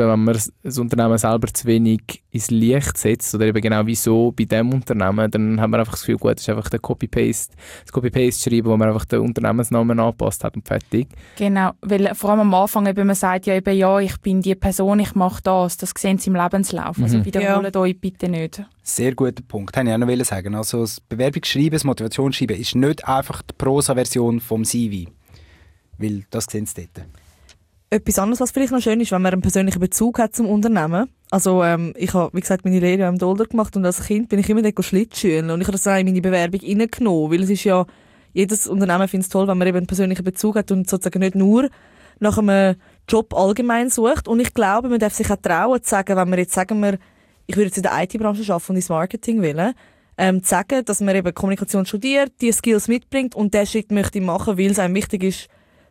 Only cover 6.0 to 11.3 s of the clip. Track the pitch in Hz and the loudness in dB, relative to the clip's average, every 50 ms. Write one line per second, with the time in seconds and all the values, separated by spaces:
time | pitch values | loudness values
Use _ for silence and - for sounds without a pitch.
6 | - - 113 110 - 110 110 - - - 107 110 107 - - 110 - - - - | -2 -2 -2 0 2 0 0 0 -2 -4 -4 -4 -4 -4 -6 -6 -4 -4 -4 -4
7 | - - - 117 117 117 113 - - - - - - - - - - - - 135 | -4 -4 0 0 0 0 0 -2 -6 -10 -14 -20 -20 -20 -20 -20 -16 -6 -4 -2
8 | 123 120 - 131 127 127 120 - - 123 117 117 110 113 110 107 110 110 107 110 | -2 0 0 2 2 2 0 0 -2 0 0 2 2 4 4 4 4 2 2 0
9 | - - 120 113 113 120 113 113 113 107 110 123 120 - 123 117 117 117 117 117 | -2 -2 -2 0 0 0 -2 0 0 0 0 0 0 0 0 0 2 2 2 2
10 | 113 117 113 - 110 107 - - - - - 110 - - 104 107 - - - 120 | 0 0 0 -2 -2 -4 -4 -4 -6 -6 -6 -8 -6 -4 -6 -6 -4 -2 -2 -2
11 | 135 - - - - - | -2 -4 -10 -20 -20 -18